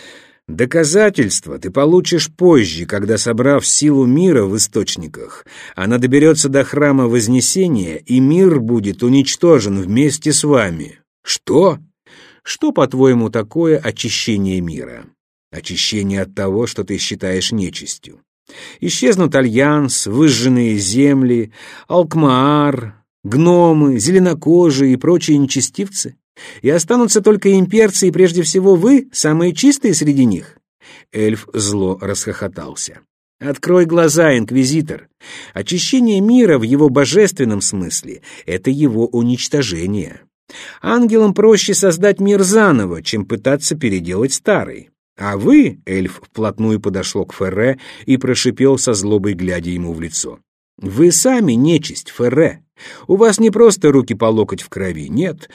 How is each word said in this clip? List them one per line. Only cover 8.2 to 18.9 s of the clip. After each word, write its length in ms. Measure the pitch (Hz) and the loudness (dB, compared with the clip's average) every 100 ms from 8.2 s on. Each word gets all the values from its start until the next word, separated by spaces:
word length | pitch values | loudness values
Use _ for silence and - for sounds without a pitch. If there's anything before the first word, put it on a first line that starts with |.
| 135 170 190 147 | 2 4 4 2
будет 440 | 110 120 101 92 | 0 -2 -2 -4
уничтожен 800 | 120 139 131 - 170 147 101 98 | 0 2 0 0 4 4 2 -4
вместе 520 | 92 113 147 - 151 | -2 0 0 -2 -2
с 100 | 143 | -2
вами». 560 | 151 135 98 82 71 - _ _ | 2 2 0 -4 -12 -18 _ _
«Что?» 560 | - - - 143 190 143 - _ _ - - _ | -10 -8 0 2 2 0 -10 _ _ -20 -20 _
«Что, 300 | - - 311 | -16 -6 -4
по-твоему, 580 | - 135 131 131 120 110 | 0 -2 2 2 2 0
такое 480 | 113 107 160 165 147 | -4 -6 -2 0 0
очищение 800 | 117 104 117 - - 104 98 92 | -2 -8 -8 -6 -4 -2 -2 -4
мира?» 440 | 85 71 60 60 - _ _ _ _ | -6 -10 -14 -18 -20 _ _ _ _
«Очищение 680 | 82 - 90 - 107 98 98 | -18 -12 -6 -4 -4 -4 -4
от 120 | 95 | -6
того, 320 | - 98 101 113 | -6 -4 -4 -4
что 160 | - | -6
ты 160 | 95 95 | -8 -8
считаешь 540 | - 104 95 95 - | -8 -8 -6 -4 -4
нечистью. 680 | 113 90 - - - - - _ _ _ - - - | -4 -6 -8 -14 -16 -18 -20 _ _ _ -20 -20 -10
Исчезнут 560 | 175 | -8